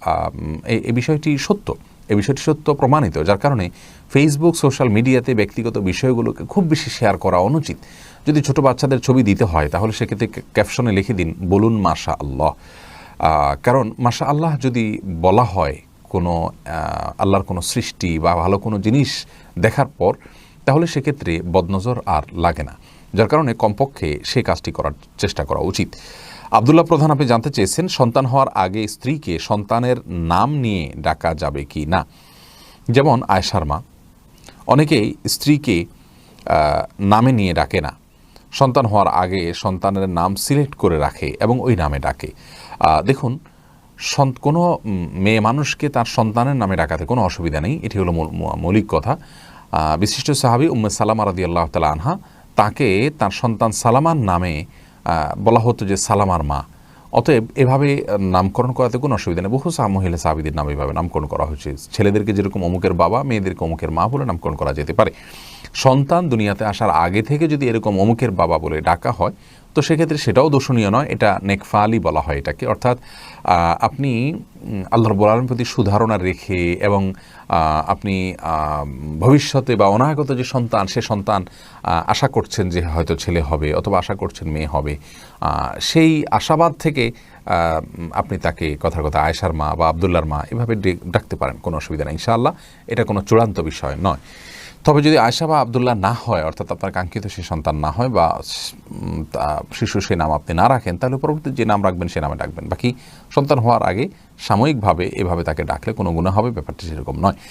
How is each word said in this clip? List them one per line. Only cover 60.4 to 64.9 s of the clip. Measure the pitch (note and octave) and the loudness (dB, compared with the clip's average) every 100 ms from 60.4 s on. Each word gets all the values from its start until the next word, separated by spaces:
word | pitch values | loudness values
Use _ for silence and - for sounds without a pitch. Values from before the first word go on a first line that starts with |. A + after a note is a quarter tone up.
| D2+ D2+ | -2 -4
নামে | D2 | -4
এভাবে | C#2+ C#2 | -4 -4
নামকরণ | D#2 E2+ D#2 D2+ | -2 -4 -4 -4
করা | D2 D2 | -4 -4
হয়েছে। | D2 D2 C#2 - | -4 -8 -10 -6
ছেলেদেরকে | - G2+ G#2 G#2 | 0 2 2 2
যেরকম | G2+ G2+ G2 | 0 0 -2
অমুকের | F2 F2+ F2+ | -2 0 0
বাবা, | E2+ E2+ A#2 | 2 2 2
মেয়েদেরকে | C#3 A2 F#2+ F2 E2 | 0 -2 -2 -4 -4
অমুকের | E2 D#2+ | -4 -4
মা | D#2+ G#2 | 0 0
বলে | C#3 C3 | 0 -4
নামকরণ | E2+ E2 D2 | -4 -4 -4
করা | C#2+ | -4
যেতে | C#2+ D2 | -4 -2